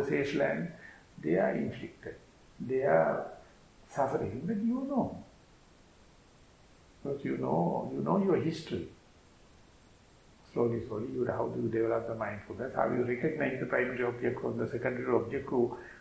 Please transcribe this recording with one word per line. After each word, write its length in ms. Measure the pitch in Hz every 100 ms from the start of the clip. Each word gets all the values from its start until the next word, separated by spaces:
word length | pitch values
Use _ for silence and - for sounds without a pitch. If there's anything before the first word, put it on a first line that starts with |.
the 80 | 139
safe 280 | 147 143 147
land, 340 | - 156 170 - - - - -
they 140 | 76
are 200 | 92 - -
inflicted. 580 | - - - - - - - - - -
They 220 | 120 131
are 440 | 131 113 110 - - - - - - - -
suffering, 520 | 147 131 - 98 123
but 140 | 175 208
you 280 | 233 262 277
know. 360 | 262 - - - - - - - - - - - - - - - - - - - -
Because 220 | 139 143
you 120 | 131 131
know, 520 | 127 87 170 127 -
you 80 | 135
know 220 | 139 190
your 140 | 196 139
history. 500 | 160 - - 95 80 - - - - - - - - - - - - - - - -
Slowly, 340 | - 117 113 -
slowly, 220 | 104 131
you, 140 | 131 117
how 220 | - 117
do 140 | 120
you 60 | 117
develop 380 | 113 113 113 113
the 80 |
mindfulness? 580 | 113 104 104 - 104 131 135
How 80 |
you 180 | 135 127
recognize 560 | 117 120 156 - 131 127
the 80 | -
primary 380 | 123 123 123
object 360 | 120 120 123 123
from 160 | 123 117
the 120 | 113
secondary 440 | 120 131 123 127
object 360 | 117 - 139 -
who 280 | 131 120 - - -